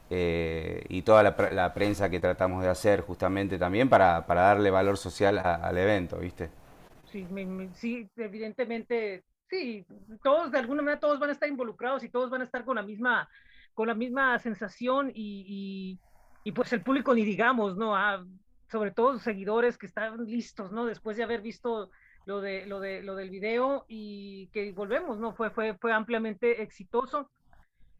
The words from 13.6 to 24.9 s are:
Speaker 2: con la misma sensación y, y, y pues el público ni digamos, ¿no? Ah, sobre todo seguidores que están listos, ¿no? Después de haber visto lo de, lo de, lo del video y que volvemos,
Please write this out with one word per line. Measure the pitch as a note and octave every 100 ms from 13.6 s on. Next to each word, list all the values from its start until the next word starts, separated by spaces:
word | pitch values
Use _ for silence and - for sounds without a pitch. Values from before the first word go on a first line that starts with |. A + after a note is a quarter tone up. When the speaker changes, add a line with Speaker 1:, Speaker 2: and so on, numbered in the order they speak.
| - -
Speaker 2:
con | A3
la |
misma | A3 B3 C4 C4 A#3+
sensación | A#3 G3+ G3+ - A#3+ C4+ C#4
y, | A3 G#3 G3 F#3+
y, | G3 G3 F#3+ F#3+ F#3 - - - -
y | G#3+
pues | E3+ B3+
el | A3+
público | B3 C#4 B3
ni | A#3
digamos, | G#3+ G3 A#3 B3 G3+ F#3
¿no? | A3 G3
Ah, | G#3 G3 F3+ F#3 _ - -
sobre | A3 G3+
todo | G#3 B3 A#3+
seguidores | A#3 F#3+ G3 A3+ A#3+ A#3
que | G3
están | G#3 A3 A3+ A3
listos, | A#3 - - F#3
¿no? | A3 A#3+
Después | G3+ A3 G#3
de |
haber | A3+ A3+
visto | A3 - A#3+ A3 F#3 _ _ _ -
lo | G3+
de, | G3 F#3+ G3
lo | G3
de, | G3 F#3
lo | G3 F#3+
del | F#3+
video | F#3+ G#3 A#3 C4 C#4 -
y | A3 G#3 G3+ G3 G3 F#3
que | G#3+ G3+
volvemos, | F#3 G3+